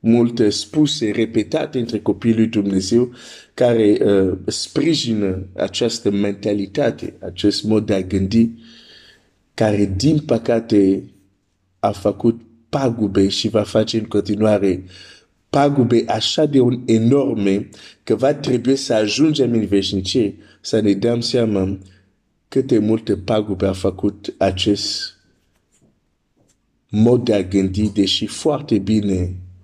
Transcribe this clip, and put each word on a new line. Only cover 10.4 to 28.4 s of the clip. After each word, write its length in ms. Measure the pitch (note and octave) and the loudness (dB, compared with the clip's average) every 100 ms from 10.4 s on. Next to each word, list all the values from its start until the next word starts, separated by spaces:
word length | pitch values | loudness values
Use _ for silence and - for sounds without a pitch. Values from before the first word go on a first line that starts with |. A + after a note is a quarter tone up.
| - A#2 A2+ G#2 G2 G2 - _ _ _ _ _ _ _ | 0 -2 2 2 4 2 -4 _ _ _ _ _ _ _
a 120 | G#2 | -4
făcut 500 | G#2 G#2 G2 A#2 A2+ - _ _ | -2 -4 0 0 0 -8 _ _
pagube 580 | C#3+ C3+ A2+ G#2 G2+ G2 | -4 -2 -2 -2 2 0
și 220 | - A2+ | 0 -2
va 140 | G#2+ | -2
face 340 | G#2 A2+ G#2+ A#2 | 0 0 0 -2
în 80 | G#2+ | -2
continuare 760 | G#2 G2 G2+ G#2+ G#2 G2 F2+ - - - - _ _ _ | -4 -2 0 2 2 0 -2 -6 -20 -20 -20 _ _ _
pagube 540 | C#3 C#3+ C#3+ A#2+ A#2 A2+ | 2 2 2 2 2 2
așa 380 | A2 - - D3+ | -2 -2 0 2
de 140 | C#3 | 4
un-, 240 | B2 B2 B2+ | 2 0 0
enorme, 840 | A2+ A2+ C#3 C3 A2+ G2 G2 G2 - - - | 2 4 2 0 -2 0 0 -4 -16 -20 -20
că 120 | - A2 | -2 0
va 180 | C3 | 2
trebui 420 | D3 D3 B2 A2+ C3+ | 0 -2 -2 0 0
să 180 | - | 0
ajungem 580 | A2 G#2+ A2 D#3 D3+ B2 | 0 0 2 2 2 2
în 140 | A#2 G2+ | 2 2
veșnicie 680 | G2 F#2+ G2 F#2 C3+ G#2 - - _ | 0 0 -4 -2 0 -2 -4 -20 _
să 180 | - A2+ | -4 0
ne 140 | G#2+ | 2
dăm 260 | G2 A#2 A#2 | 2 0 -2
seama 580 | A#2+ B2+ A2+ G2 F#2+ F#2+ - _ _ _ _ _ _ | -2 0 0 0 -2 -4 -12 _ _ _ _ _ _
câte 300 | C3+ C3 A#2 | -4 2 2
multe 400 | G#2 A2 - F#2+ | 2 0 -2 -4
pagube 480 | F#2 A2 G#2+ F#2 G2 | -2 -2 -2 -2 -2
a 80 | |
făcut 600 | F#2+ G2 F#2+ G#2 G2+ - - | 0 -4 -2 -4 -4 -14 -2
acest 800 | F#2+ F#2 G#2+ G2+ - - - _ _ _ _ _ _ _ _ _ _ _ _ _ _ _ _ _ _ | -2 0 0 0 -2 -8 -10 _ _ _ _ _ _ _ _ _ _ _ _ _ _ _ _ _ _
mod 340 | G#2 A2+ B2 | 2 4 4
de 100 | A2+ | 2
a 100 | G#2 | 0
gândi, 460 | F2+ G2 F#2+ F#2 G#2+ | 2 0 0 0 -2
deși 360 | F#2+ - - A2 | 0 0 0 -6
foarte 520 | - | -4